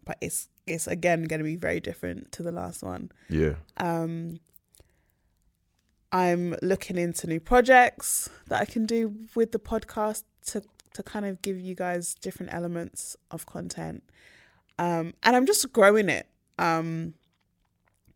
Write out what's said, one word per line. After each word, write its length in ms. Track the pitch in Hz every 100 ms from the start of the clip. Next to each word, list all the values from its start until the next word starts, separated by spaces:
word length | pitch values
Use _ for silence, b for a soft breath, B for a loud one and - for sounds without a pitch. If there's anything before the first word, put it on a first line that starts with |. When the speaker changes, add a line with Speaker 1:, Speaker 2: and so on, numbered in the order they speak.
| -
Speaker 1:
but 120 | -
it's, 260 | 165 - - _ -
it's 220 | 165 -
again 360 | 175 175 165
gonna 200 | 160 160
be 140 | 156 170
very 240 | 165 170
different 500 | - 175 90 - -
to 100 | -
the 100 | 170
last 300 | 175 90 -
one. 280 | 92 87 - b b
Speaker 2:
Yeah. 280 | 80 78 78 - -
Speaker 1:
Um, 600 | 180 165 165 165 165 165 - _ _ - _ _ _ _ _ _ _ _ _ _ _ _ _
I'm 440 | 185 180 175 175 -
looking 360 | 185 190 - 180
into 300 | 175 - 170
new 120 | 160
projects 880 | - 247 240 254 240 - - - - - -
that 140 | -
I 40 | 208
can 200 | 226 220
do 300 | 233 220 214 220 233
with 160 | 226
the 80 | 208
podcast 640 | - 226 - 226 214 214 - _ -
to, 140 | 208 - - _
to 100 | -
kind 220 | - 214 202
of 160 | 190
give 180 | 202 185
you 140 | 185
guys 420 | 180 180 175 170 -
different 380 | 190 - 180
elements 640 | 170 175 170 - - - - _
of 160 | 165 -
content. 580 | 175 175 - 160 - - b b b b b b -
Um, 360 | 175 165 170 -
and 120 | - 247
I'm 100 | 269
just 260 | 415 269
growing 380 | 226 196 214 190
it. 180 | 107 - _ _ -
Um, 540 | 175 165 165 165 165 - _ _ _ _ _ _ _ _ _